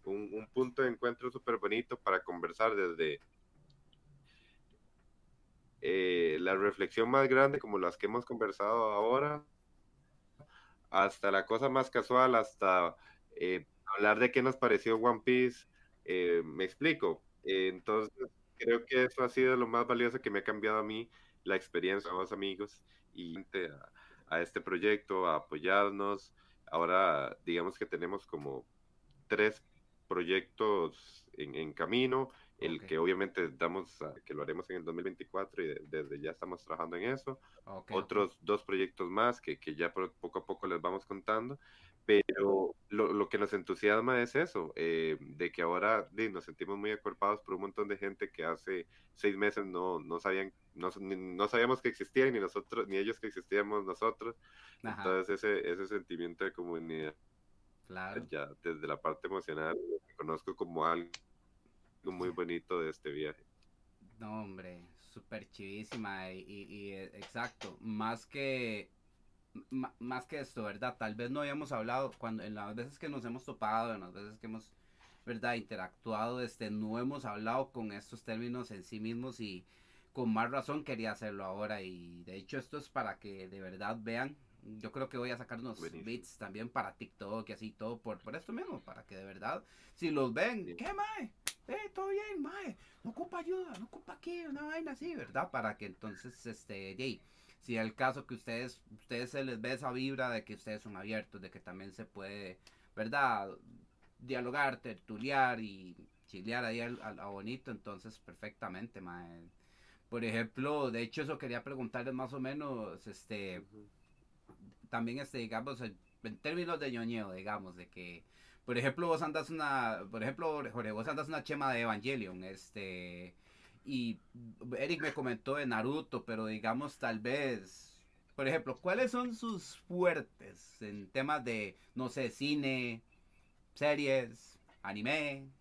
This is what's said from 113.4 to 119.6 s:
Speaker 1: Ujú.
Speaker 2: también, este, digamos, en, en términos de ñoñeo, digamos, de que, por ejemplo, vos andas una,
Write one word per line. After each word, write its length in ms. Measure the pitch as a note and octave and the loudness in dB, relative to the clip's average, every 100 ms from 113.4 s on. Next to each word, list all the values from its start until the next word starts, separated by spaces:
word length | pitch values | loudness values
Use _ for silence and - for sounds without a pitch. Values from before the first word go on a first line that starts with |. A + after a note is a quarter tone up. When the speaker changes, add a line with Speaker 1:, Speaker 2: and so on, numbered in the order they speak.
| F#2+ F2+ | -6 -8
Speaker 1:
Ujú. 280 | G2 G#2+ G#2 _ _ _ _ _ - - - - - | -12 -20 -20 _ _ _ _ _ -20 -20 -20 -20 -6
Speaker 2:
también, 280 | A#2 A#2 B2+ | -4 -2 -4
este, 200 | C#3+ C3 | -6 -6
digamos, 420 | A2+ A2+ C3 A#2+ | -4 -4 -4 -6
en, 160 | A#2 - _ _ | -8 -10 _ _
en 140 | A2+ G#2+ | -10 -6
términos 400 | D3 E3+ E3+ D#3+ | -4 -2 -2 -2
de 120 | C#3 | -2
ñoñeo, 400 | A#2+ A#2 A#2 G2+ | -2 -2 -2 -4
digamos, 440 | F#2 G2 G#2 F#2+ F2 | -6 -6 -6 -8 -14
de 120 | F2 | -16
que, 360 | - F2 E2+ - - - - - | -14 -12 -14 -20 -20 -20 -14 -2
por 120 | A#2+ | 2
ejemplo, 280 | C3+ C#3 E3+ | 2 2 2
vos 140 | D#3+ | 2
andas 280 | D#3 D#3 D#3 | 2 -2 -4
una, 500 | D#3+ | -2